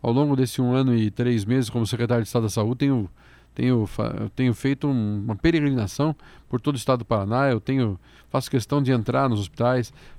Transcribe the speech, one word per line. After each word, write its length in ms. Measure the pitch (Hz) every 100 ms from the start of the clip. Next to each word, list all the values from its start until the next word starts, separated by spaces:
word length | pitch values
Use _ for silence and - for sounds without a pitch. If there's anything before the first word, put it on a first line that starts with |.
ao 120 | 123
longo 220 | 120 147
desse 280 | 135 131 -
um 100 | 123
ano 240 | 127 131 117
e 140 | 107
três 340 | 104 123 117
meses 240 | 101 127 113
como 180 | 120 110
secretário 360 | 117 117 120
de 60 | 110
Estado 160 | 123
da 40 | 110
Saúde, 300 | 113 107 123
tenho 320 | 139 131 98 - - - - -
tenho 300 | 123 123 107
fa-, 280 | - 110 -
eu 80 | 107
tenho 240 | - 127
feito 340 | 113 135 135 147
um, 360 | 131 107 104
uma 100 | 107
peregrinação 800 | 104 165 165 147 131 101 - 151 151 - - -
por 140 | 127
todo 140 | -
o 40 | 139
estado 200 | - 127
do 60 | 117
Paraná. 420 | 110 98 117 139
Eu 100 | 117
tenho, 400 | - 135 117 95 - - -
faço 220 | 139 -
questão 320 | 139 - 147
de 100 | 131
entrar 380 | 127 107 127 135
nos 100 | 107
hospitais, 540 | 98 - 120 127 117 - -